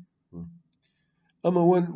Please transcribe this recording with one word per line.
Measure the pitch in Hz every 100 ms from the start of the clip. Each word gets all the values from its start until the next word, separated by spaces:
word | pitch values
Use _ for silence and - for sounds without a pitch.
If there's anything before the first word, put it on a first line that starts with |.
| - _ _
Hı. | 87 85 - _ _ _ _ _ _ _ _
Ama | 170 180 170
vel, | 180 175